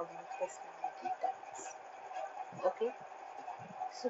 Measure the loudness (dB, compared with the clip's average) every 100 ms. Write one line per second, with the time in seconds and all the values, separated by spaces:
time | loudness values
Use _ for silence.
0 | -2 -4 -6 0 0 0 -8 0 0 2
1 | 0 4 4 2 -4 -4 -4 -6 -10 -8
2 | -4 -2 -2 -2 -4 4 6 8 4 4
3 | -8 -8 -8 -6 -6 -6 -6 -2 -2 2